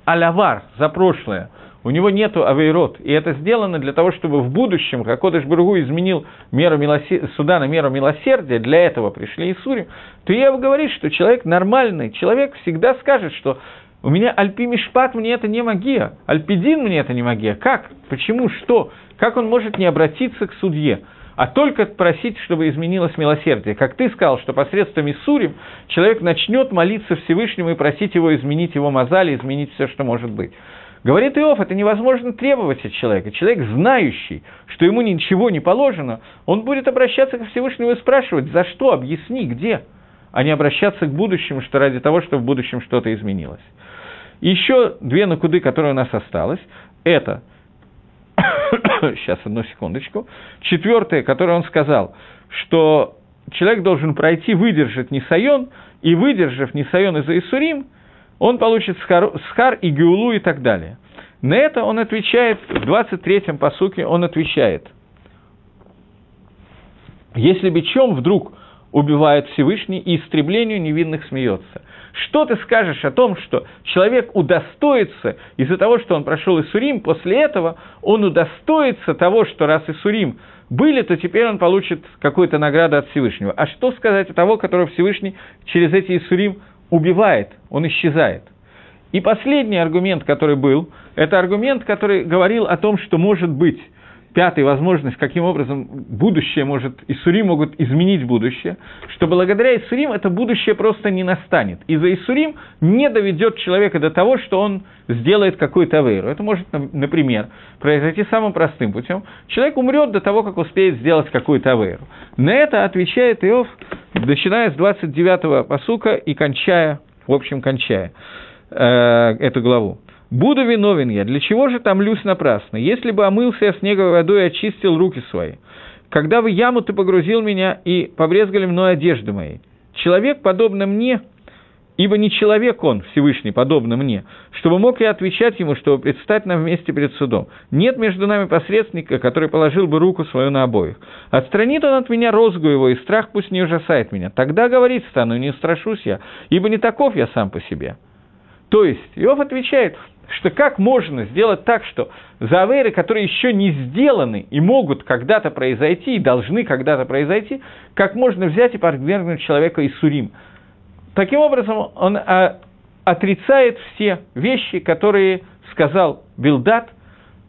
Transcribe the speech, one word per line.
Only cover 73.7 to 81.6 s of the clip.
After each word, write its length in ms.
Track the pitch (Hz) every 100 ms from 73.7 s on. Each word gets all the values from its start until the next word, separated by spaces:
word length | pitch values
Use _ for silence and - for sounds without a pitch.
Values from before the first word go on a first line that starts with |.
| -
человек 520 | - 180 208 247 233 202
удостоится, 1040 | 143 165 - - 294 254 196 - 117 - - -
из-за 200 | 135 185
того, 200 | 208 240
что 180 | - 160
он 80 |
прошел 380 | - 160 - 165
Исурим, 380 | 151 214 285 254
после 420 | 151 160 175 240
этого 360 | 302 196 165 165 - -
он 200 | 196 220
удостоится 920 | 202 247 - - - 311 269 - - 151
того, 300 | 175 220 208
что 200 | - 151
раз 160 | 156 156
Исурим 500 | 156 208 214 151 - - - -
были, 320 | 123 302 269
то 160 | - 165
теперь 300 | 175 214 233
он 100 |
получит 460 | 196